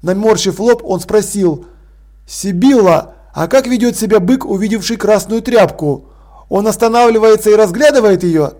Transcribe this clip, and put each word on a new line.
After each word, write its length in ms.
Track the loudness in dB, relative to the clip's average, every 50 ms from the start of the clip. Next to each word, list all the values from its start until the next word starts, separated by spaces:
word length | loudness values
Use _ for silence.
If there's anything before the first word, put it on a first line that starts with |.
Наморщив 580 | -4 -4 -4 0 0 0 0 0 0 -4 -4 -2
лоб, 220 | 0 0 0 0 0
он 160 | -6 -6 -6
спросил: 640 | -4 0 0 0 0 0 -4 -2 -2 -2 -2 -4 -10 -20 -20 -20 _ _ _ _ -20 _ _ _ -20 -20
«Сибилла, 880 | -16 -10 -8 -6 -4 0 2 2 4 4 4 4 2 2 -2 -6 -18 _ _ _ _
а 140 | -8 -6 0
как 200 | 0 0 0 0
ведёт 280 | -2 0 0 -2 -2
себя 240 | -2 -2 0 0 0
бык, 260 | 2 2 0 0 0
увидевший 520 | -4 -4 -4 -2 -4 -4 -4 -4 -6 -8 -4
красную 440 | 0 0 0 0 0 -4 -6 -6
тряпку? 640 | -4 0 2 4 4 2 0 -6 -4 -4 -4 -6 -8 -20 -20 _ -20 _ -20 -20 -14 _
Он 180 | -4 -2 -2 -2
останавливается 840 | -2 -2 -2 0 2 2 2 2 2 2 4 4 2 2 2 2
и 60 | 2
разглядывает 680 | 2 2 0 0 2 2 2 4 4 2 2 2 2 0
её?» 300 | -2 0 0 -2 -2 -6